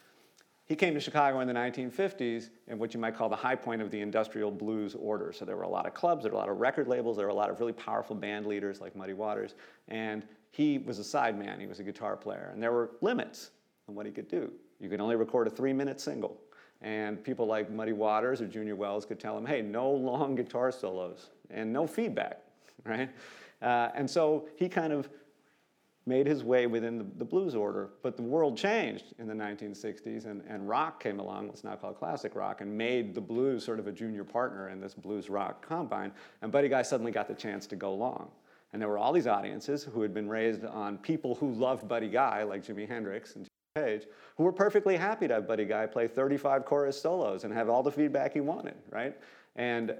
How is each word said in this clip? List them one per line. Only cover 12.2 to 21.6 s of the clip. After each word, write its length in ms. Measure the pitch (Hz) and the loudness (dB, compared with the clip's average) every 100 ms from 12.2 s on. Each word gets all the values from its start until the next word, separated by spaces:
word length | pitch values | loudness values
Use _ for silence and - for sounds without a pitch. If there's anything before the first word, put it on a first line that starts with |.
| 107 98 92 | -6 -8 -8
and 100 | 95 | -2
there 120 | 113 | 2
were 180 | 120 117 - | 2 2 0
limits 520 | 196 240 - - - _ _ _ - | 0 0 -2 -8 -18 _ _ _ -14
on 80 | 104 | -10
what 100 | 104 | -8
he 60 | |
could 160 | 101 - | -8 -4
do. 240 | 180 123 - - - | -2 -4 -8 -20 -14
You 80 | 98 | -6
could 100 | 101 | -2
only 160 | 107 117 | 2 2
record 320 | 110 127 113 | 4 4 2
a 40 | |
three-minute 500 | - 135 135 139 135 | 2 0 2 0 -2
single, 360 | - 135 104 - - - - _ | -6 -4 -4 -8 -20 -20 -20 _
and 420 | 107 107 107 104 | -6 -4 -2 -4
people 220 | 107 113 110 | -4 0 2
like 260 | 110 107 | 2 0
Muddy 220 | 110 110 | -2 -2
Waters 480 | 107 107 107 123 131 | 2 4 4 4 0
or 60 | 107 | -2
Junior 280 | 110 107 98 | -4 -4 -2
Wells 300 | 101 104 - | -2 -2 -4
could 160 | - | -6
tell 160 | 110 107 | -4 -4
him, 80 | 117 | 0
"Hey, 160 | 143 | 0
no 280 | 107 110 131 | 0 0 2
long 460 | 139 127 127 143 131 | 2 2 2 2 0
guitar 340 | 123 120 127 | 0 2 0
solos 560 | 127 98 92 87 - - - - | 0 -4 -4 -6 -8 -18 -20 -12
and 220 | - | -6